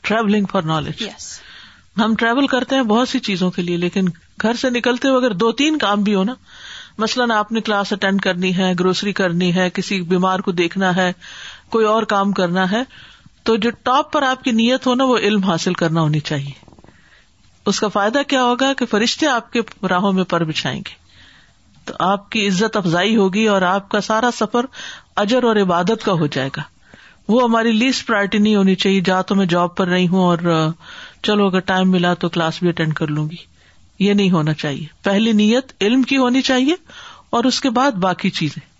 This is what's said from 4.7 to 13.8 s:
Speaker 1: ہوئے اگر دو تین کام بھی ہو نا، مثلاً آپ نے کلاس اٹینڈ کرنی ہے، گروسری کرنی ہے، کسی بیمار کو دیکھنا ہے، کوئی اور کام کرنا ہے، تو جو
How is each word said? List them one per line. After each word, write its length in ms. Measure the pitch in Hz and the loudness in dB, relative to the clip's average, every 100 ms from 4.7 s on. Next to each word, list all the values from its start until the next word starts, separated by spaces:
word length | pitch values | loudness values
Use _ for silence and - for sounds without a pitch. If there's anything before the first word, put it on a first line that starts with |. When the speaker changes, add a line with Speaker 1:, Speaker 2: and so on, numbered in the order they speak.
| 240 247 247 269 | 0 -2 0 2
Speaker 1:
ہوئے 120 | 262 | 2
اگر 140 | 247 | 2
دو 180 | 180 226 | 0 0
تین 260 | 226 294 311 | 2 0 0
کام 260 | 208 208 | 0 0
بھی 120 | 202 196 | 2 0
ہو 80 | |
نا، 100 | 190 254 - - - - - - | 0 -4 -18 -20 -20 -20 -18 -6
مثلاً 340 | 214 254 240 | -4 -2 0
آپ 200 | 214 208 | 0 0
نے 100 | 226 | -4
کلاس 320 | 220 202 196 | -2 -2 -2
اٹینڈ 280 | 202 196 196 | -2 0 0
کرنی 360 | 190 180 185 180 | 0 -2 -2 0
ہے، 160 | 185 180 | 0 2
گروسری 340 | 185 180 202 | 0 0 -2
کرنی 420 | 190 185 170 180 180 | 0 0 0 0 0
ہے، 140 | 180 | 0
کسی 280 | 185 - 196 | -2 -4 -4
بیمار 380 | 170 180 190 185 | 0 0 2 0
کو 120 | 202 | -2
دیکھنا 440 | 175 170 190 185 180 | -2 -2 0 0 2
ہے، 180 | 180 180 - - - - _ | 0 -2 -16 -20 -20 -20 _
کوئی 160 | 226 214 | 0 2
اور 180 | 220 | 2
کام 280 | 214 202 196 | 0 0 0
کرنا 400 | 196 180 180 185 | 0 0 0 0
ہے، 120 | 214 269 - - - - _ | -2 -4 -12 -20 -20 -20 _
تو 120 | - 226 | -2 0
جو 140 | 226 - | 0 -2